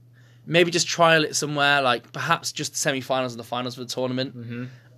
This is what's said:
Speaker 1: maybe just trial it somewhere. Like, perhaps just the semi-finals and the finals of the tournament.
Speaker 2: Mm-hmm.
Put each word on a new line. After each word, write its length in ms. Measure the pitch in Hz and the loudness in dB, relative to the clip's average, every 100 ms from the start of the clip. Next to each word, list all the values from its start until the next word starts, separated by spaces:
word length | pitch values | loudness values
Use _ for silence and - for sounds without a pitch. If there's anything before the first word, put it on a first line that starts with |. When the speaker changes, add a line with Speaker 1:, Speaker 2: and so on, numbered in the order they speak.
| _ _ _ _ - | _ _ _ _ 0
Speaker 1:
maybe 240 | 165 175 | 2 4
just 180 | 170 160 | 2 -2
trial 360 | - 165 160 | 4 6 6
it 120 | 151 - | 4 -2
somewhere. 460 | 147 147 143 143 | -4 0 2 4
Like, 300 | 131 120 - | 4 0 -2
perhaps 400 | 143 135 165 - | -8 -2 -2 -2
just 220 | - 147 | -8 -8
the 40 | - | -4
semi-finals 560 | 156 135 123 131 127 | -2 -2 -2 -2 -2
and 60 | 117 | -6
the 40 | 117 | -8
finals 320 | 123 127 123 | -6 -6 -8
of 80 | 123 | -10
the 60 | |
tournament. 440 | - 127 127 135 127 | -6 -4 -4 -6 -8
Speaker 2:
Mm-hmm. 280 | 117 120 127 - _ | -12 -12 -12 -16 _